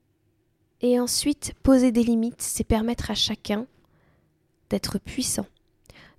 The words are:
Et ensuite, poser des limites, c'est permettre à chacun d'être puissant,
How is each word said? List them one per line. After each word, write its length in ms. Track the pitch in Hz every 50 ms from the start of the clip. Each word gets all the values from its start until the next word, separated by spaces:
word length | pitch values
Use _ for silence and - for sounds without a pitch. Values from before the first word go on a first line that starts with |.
| _ _ _ _ _ _ _ _ _ _ _ _ _ _ _ _
Et 200 | - 247 247 247
ensuite, 520 | 247 240 - - - 285 294 - - - - - -
poser 280 | 269 269 254 254 254
des 120 | 214 233 233
limites, 380 | 233 233 226 226 240 - -
c'est 220 | - - - - 214
permettre 480 | - 226 220 220 233 240 - - -
à 20 | 214
chacun 540 | - - - 214 - - - 208 208 247 - _ _ _ _ _ _ _ _ _ _ _ _ _ _ _ _ _ _ _ -
d'être 300 | 202 202 - - - 196
puissant, 460 | - - - - 254 - - - 196 - _ _ _ _ _ _ _ - - - - - _